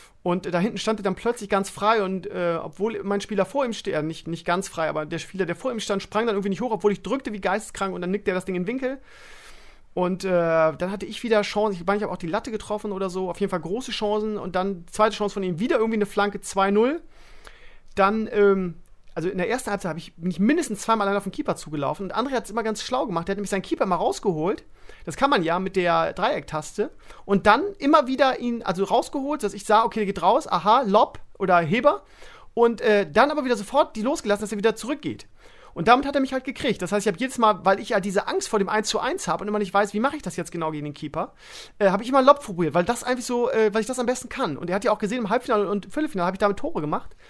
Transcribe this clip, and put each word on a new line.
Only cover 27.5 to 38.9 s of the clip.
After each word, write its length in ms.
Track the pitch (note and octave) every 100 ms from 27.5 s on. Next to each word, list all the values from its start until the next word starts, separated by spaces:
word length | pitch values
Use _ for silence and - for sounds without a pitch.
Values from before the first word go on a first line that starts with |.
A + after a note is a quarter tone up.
| A3 G4+ G4+
immer 280 | C#4+ D#4 B3+
wieder 340 | C4 C4+ B3+
ihn, 220 | A#3+ A#3
also 220 | - F3+
rausgeholt, 580 | F#3+ A3 - D4 C4+ D4
dass 120 | -
ich 100 | -
sah, 200 | - G#3+
okay, 160 | A3+ A3+
der 60 | G3+
geht 140 | G3
raus, 260 | F3 B3+ D#4
aha, 360 | F3+ E3+ A#3
Lob 360 | B3 G3 B3 - - -
oder 200 | F#3 F3+
Heber. 420 | E3 G#3 C#4+ G4+ - - - - -
Und, 300 | - A#3 A3+
äh, 280 | G#3+ G#3 F3
dann 200 | D3 C#4
aber 160 | D4+ C4
wieder 100 | A#3
sofort 400 | G3 C4+ D#4 -
die 60 |
losgelassen, 400 | A3 D#4 G#3+ G3+
dass 100 | G#3
er 60 | G#3
wieder 180 | G#3 A3
zurückgeht. 500 | A3 D4+ D3+ G#2+ - - - - -
Und 160 | - F3
damit 160 | B3
hat 100 | C#4
er 60 | C#4+
mich 140 | C4+
halt 100 | C4
gekriegt. 380 | B3+ - C#4 G#3
Das 100 | F3+
heißt, 140 | G#3 G#3
ich 60 |
hab 60 | E3+
jedes 200 | B3+ -
Mal, 260 | A3+ G#3+
weil 160 | F#3+ G3
ich 100 | -
ja 100 | A3
diese 280 | F#3+ F#3+ -
Angst 200 | F#4+ -
vor 100 | A3
dem 100 | G3
Eins 200 | G#3+
zu 100 | G#3+